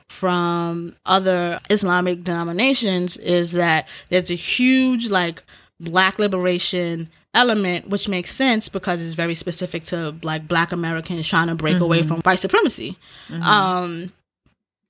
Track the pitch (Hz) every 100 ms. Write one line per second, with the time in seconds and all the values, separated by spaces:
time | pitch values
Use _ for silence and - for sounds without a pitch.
0 | - - 185 180 175 170 170 170 170 -
1 | - 190 190 180 175 170 - 208 190 180
2 | 180 175 175 170 170 170 - 269 214 180
3 | 180 - - 175 170 175 170 160 - -
4 | - 185 175 175 - - 254 262 254 247
5 | 233 185 170 165 - - _ - 165 180
6 | 190 196 208 185 180 180 - 180 170 165
7 | 165 _ _ 226 247 214 185 175 - 196
8 | - 185 175 - 269 220 - 190 180 175
9 | 165 165 170 165 180 165 180 170 - 170
10 | 156 160 160 156 156 170 165 175 165 165
11 | 165 170 156 170 170 165 156 180 165 165
12 | 156 165 185 185 185 453 339 - 120 185
13 | - - - 165 165 208 190 180 175 170
14 | 180 - _ _ _ _ _ _